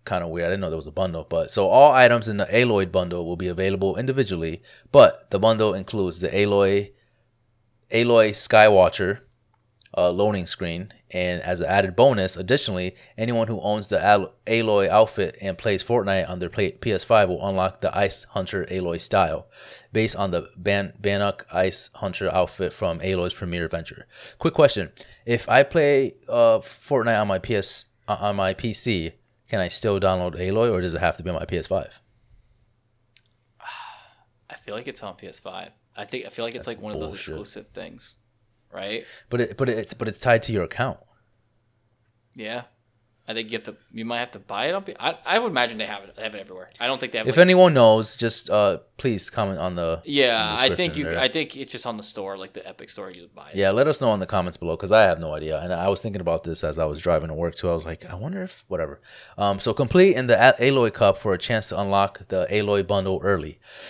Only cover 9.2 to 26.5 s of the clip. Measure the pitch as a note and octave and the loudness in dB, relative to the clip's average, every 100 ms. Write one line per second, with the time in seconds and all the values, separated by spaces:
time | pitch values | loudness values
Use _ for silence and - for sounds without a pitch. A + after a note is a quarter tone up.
9.2 | _ _ _ _ _ _ _ - F2+ F2+ | _ _ _ _ _ _ _ -2 0 2
10.2 | G#2 G2 F2 - F2 E2+ G#2+ - _ F#2 | 0 -2 -6 -8 -8 -8 -10 -18 _ -4
11.2 | F2+ F2 F2+ F2+ D#2+ G2 F#2+ F#2 C3+ G#2+ | -4 -4 -6 -4 0 0 2 4 4 4
12.2 | F#2+ F2 F#2 C3+ - F#2 F#2 - - - | -2 -4 -2 -2 0 -6 -6 -10 -18 -8
13.2 | A#2 A#2 A2+ G#2 G2+ G#2+ G2 F#2 G2 G#2 | -4 -2 -2 -4 -4 -4 -2 0 4 4
14.2 | F#2 - - A#2 A2 G2+ F#2+ G#2 A2 - | 2 -10 -2 0 2 2 4 4 4 2
15.2 | E2+ - G2 F2+ A2+ G2 - A#2+ G2 F#2+ | -4 -4 -8 -4 -2 -2 0 -2 0 -2
16.2 | E2 F2+ F2 - G2 - A2+ F#2+ - A2 | -2 -6 -6 -2 -4 -2 -4 -4 2 4
17.2 | F#2 F2 G2 F#2+ F#2 - F#2+ F#2+ G2 - | 4 0 -4 -2 -2 -2 -4 -2 -2 -2
18.2 | - - F#2 G2 - F#2 F2 E2+ - G2 | -6 -8 -6 -8 -6 -6 -4 -6 0 0
19.2 | E2 D#2 - - - - _ A2 A2 G2 | 0 -2 -10 -20 -20 -20 _ -2 -2 -2
20.2 | G2 F2 - F2+ G2+ G2+ F#2+ - G2+ G2+ | -2 -4 -6 -6 -2 -2 -4 -6 -2 0
21.2 | G2+ - - F#2 F#2 - - - G2 - | -2 -4 -6 -2 0 -2 -8 -8 -8 -4
22.2 | F#2 F#2 F2 - F2+ - F#2 E2+ F#2+ F#2 | -2 0 -2 -4 -6 -4 -6 -4 -4 -2
23.2 | F2+ - F2+ F2 E2 E2 - - - - | -4 -6 -8 -6 -6 -6 -10 -18 -20 -20
24.2 | - - E3+ - C#3+ G#2 E2 - - - | -20 -6 -2 4 4 4 -6 -12 -20 -14
25.2 | A#2 A#2+ - B2+ C#3 E3+ C#3+ C#3 C3 - | -4 -4 4 4 4 2 2 2 0 -6
26.2 | - A#2+ A#2 | -4 4 4